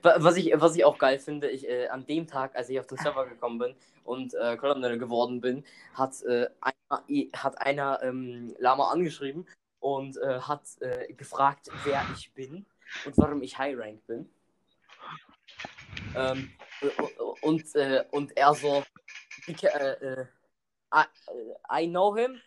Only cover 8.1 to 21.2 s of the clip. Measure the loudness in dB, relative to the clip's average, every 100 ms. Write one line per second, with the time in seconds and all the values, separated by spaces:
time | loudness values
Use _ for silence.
8.1 | -6 -8 -10 -12 0 2 4 4 2 0
9.1 | -2 -8 -8 -14 -20 _ _ -4 -2 -4
10.1 | -4 -4 -2 -4 -6 -8 -10 -6 -6 -8
11.1 | -14 -12 2 2 2 -14 -6 -2 -2 -2
12.1 | -8 -14 -14 -14 -14 -18 _ -14 -12 4
13.1 | 6 6 2 -6 -4 -4 -4 -10 -14 -10
14.1 | -10 -10 _ _ _ _ _ _ -18 -16
15.1 | -16 _ _ _ -16 -16 -16 -16 -12 -8
16.1 | -4 -2 -2 -6 -14 -20 -4 -4 -2 -6
17.1 | -6 -8 -2 0 0 0 0 2 2 2
18.1 | -4 -2 4 6 6 2 0 -2 -16 -20
19.1 | -20 -18 -16 -12 0 0 2 -2 -4 -6
20.1 | -8 -10 _ _ _ _ _ _ 4 4
21.1 | _